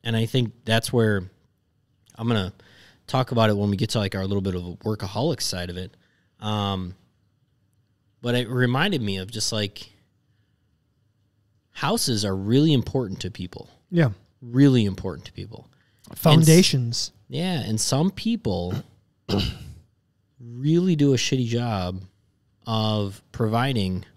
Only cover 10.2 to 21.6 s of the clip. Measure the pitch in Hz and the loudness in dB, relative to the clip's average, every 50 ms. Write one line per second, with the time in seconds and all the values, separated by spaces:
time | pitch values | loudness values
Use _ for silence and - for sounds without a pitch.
10.2 | _ _ _ _ _ _ _ _ _ _ _ _ _ _ _ _ _ _ _ _ | _ _ _ _ _ _ _ _ _ _ _ _ _ _ _ _ _ _ _ _
11.2 | _ _ _ _ _ _ _ _ _ _ _ - - 143 214 233 - - 120 104 | _ _ _ _ _ _ _ _ _ _ _ -6 -2 -2 -2 -2 0 -2 -2 0
12.2 | 104 101 95 95 95 104 120 139 151 165 151 127 - - - 135 123 95 95 - | 0 -2 -2 -2 0 2 4 4 4 4 4 2 0 0 -4 -4 -4 -4 -8 -8
13.2 | - - - - 90 87 - - - - _ _ _ _ 180 170 156 120 98 - | -10 -10 -8 -10 -12 -12 -12 -16 -18 -18 _ _ _ _ 0 2 2 2 0 -6
14.2 | _ _ _ _ 127 120 117 131 143 139 131 123 107 101 95 95 - 95 82 - | _ _ _ _ -16 -2 4 6 6 6 6 4 2 2 -2 -4 -8 -8 -8 -8
15.2 | - - - - 90 104 110 - - _ _ _ _ _ _ _ _ - - - | -14 -16 -16 -16 -16 -14 -16 -20 -20 _ _ _ _ _ _ _ _ -20 -16 0
16.2 | - 160 151 165 160 156 160 175 190 - - 131 123 117 117 - - - _ _ | 4 6 8 8 10 10 8 8 8 6 2 0 -2 -2 -4 -6 -8 -8 _ _
17.2 | _ _ 131 143 170 185 180 143 - 101 110 110 - - 135 135 160 196 190 - | _ _ -8 -6 -4 -4 -4 -4 -4 -4 -2 -2 0 0 0 2 2 0 -2 -2
18.2 | - 220 233 226 - 113 92 85 87 90 95 131 - - _ _ _ _ _ _ | -4 -2 -4 -2 -2 -2 -2 -2 -2 -4 -6 -6 -8 -12 _ _ _ _ _ _
19.2 | _ - - 101 87 64 - - - - - - _ _ _ _ _ _ _ _ | _ -2 -2 0 0 -2 -4 -8 -16 -18 -18 -20 _ _ _ _ _ _ _ _
20.2 | _ _ _ _ 123 117 117 120 135 147 160 175 180 190 175 147 143 139 135 120 | _ _ _ _ -18 -16 -12 -4 0 2 2 4 4 2 2 4 4 4 4 2
21.2 | - - 143 131 123 113 117 117 | 2 0 0 0 0 0 0 -2